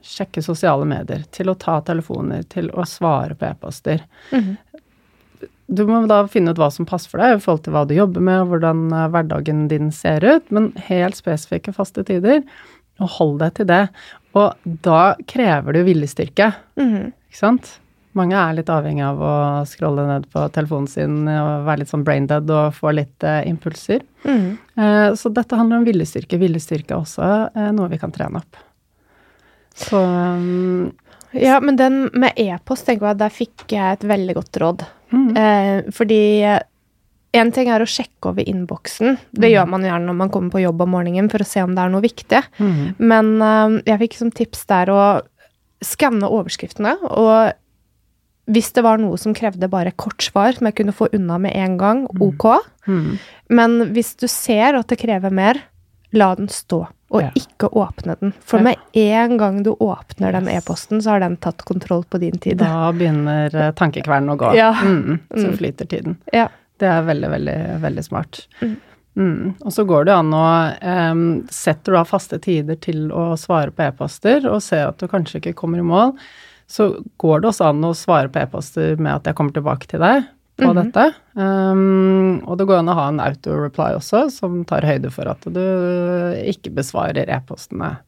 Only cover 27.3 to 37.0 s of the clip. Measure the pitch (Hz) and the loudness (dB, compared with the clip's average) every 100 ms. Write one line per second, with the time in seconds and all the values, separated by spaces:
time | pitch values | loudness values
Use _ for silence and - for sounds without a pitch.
27.3 | 208 220 220 208 214 175 156 165 - - | 0 -2 -4 -2 0 -2 -4 -8 -8 -8
28.3 | - - - _ _ _ _ _ _ _ | -8 -10 -20 _ _ _ _ _ _ _
29.3 | _ _ _ _ - - 202 185 180 175 | _ _ _ _ -16 -2 0 2 0 -2
30.3 | 175 175 180 185 180 180 - _ _ - | -2 -2 -2 0 -2 -4 -8 _ _ -10
31.3 | 254 262 269 277 269 262 269 262 - 254 | 0 4 4 4 4 4 2 0 2 0
32.3 | - 208 180 - 262 - 226 208 208 214 | 2 -4 -4 -6 -6 -2 -2 0 0 -2
33.3 | - 233 - - 208 190 196 208 202 185 | -2 -8 -8 -8 -2 -2 -2 -2 -2 -2
34.3 | 180 - - 165 180 - _ _ 247 262 | -6 -6 -2 -2 -2 -8 _ _ 2 2
35.3 | 220 214 208 196 196 196 - 220 220 208 | 4 4 4 2 0 -4 -4 2 4 4
36.3 | 208 208 202 - _ _ _ | 4 2 0 -2 _ _ _